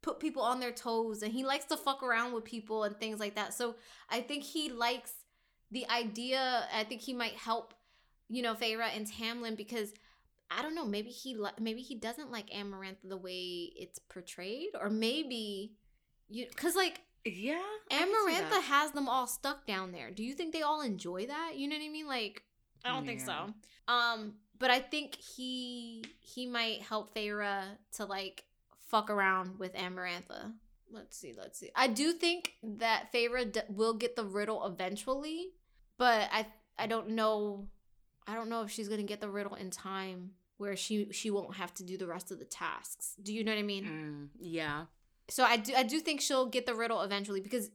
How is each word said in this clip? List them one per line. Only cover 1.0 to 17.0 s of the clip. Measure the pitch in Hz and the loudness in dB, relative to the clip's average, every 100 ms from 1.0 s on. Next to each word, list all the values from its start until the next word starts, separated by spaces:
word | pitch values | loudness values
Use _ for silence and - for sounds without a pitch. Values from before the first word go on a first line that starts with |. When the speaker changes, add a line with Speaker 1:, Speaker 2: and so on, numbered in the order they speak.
| 226 214 | 2 0
Speaker 1:
and | 214 | -2
he | 233 269 | 0 2
likes | 285 - | 0 2
to | 302 | 0
fuck | 277 277 | 2 0
around | 254 226 240 | 4 4 4
with | 233 | -2
people | 226 233 214 220 | -4 -10 -2 0
and | 208 208 | 0 0
things | 220 214 | -4 -2
like | 208 208 | -2 -2
that. | 202 | -2
So | - 240 226 - - - | 0 -2 -4 -16 -20 -4
I | 233 | -4
think | 247 294 | -2 -4
he | 277 330 302 | -4 -2 -2
likes | 240 240 247 - - - _ _ _ _ | 2 2 2 -4 -14 -16 _ _ _ _
the | 254 247 | -6 0
idea. | 240 226 214 247 262 262 247 - | 2 2 -4 0 2 4 4 2
I | 220 | 0
think | 214 233 | -2 -4
he | 247 | -6
might | 247 226 - | -2 -2 -4
help, | - 233 - - _ _ _ _ _ | -2 -2 -2 -18 _ _ _ _ _
you | 220 | 0
know, | 240 214 | 0 2
Feyre | 233 220 226 214 | 0 2 0 -2
and | 208 | -6
Tamlin | 214 226 240 233 220 | -4 -4 -2 -4 -4
because, | 208 233 208 - _ _ _ _ _ | -4 -4 -4 -6 _ _ _ _ _
I | 175 | -2
don't | 294 330 | -2 -2
know, | 262 | 0
maybe | 202 214 | -2 -2
he | 247 269 226 | -8 -8 -4
li-, | 202 - | -4 -2
maybe | 226 220 | -2 -2
he | 262 226 | -6 -6
doesn't | 214 240 285 | -6 -6 -8
like | 233 202 | -8 -8
Amarantha | 202 202 196 190 190 185 | -6 -6 -6 -10 -12 -10
the | 190 | -8
way | 185 180 180 175 170 - | -6 -6 -4 -6 -6 -10
it's | 180 - | -14 -14
portrayed, | _ - 175 - 185 240 370 - | _ -14 -14 -10 -6 -4 -6 -4
or | 202 | 0
maybe | 220 226 285 294 240 214 202 214 220 _ _ _ _ _ | 2 2 2 -2 -4 -4 -4 -6 -12 _ _ _ _ _
you, | 214 247 - | -8 -8 -2
'cause, | 330 339 | 0 4
like, | 370 - | 2 0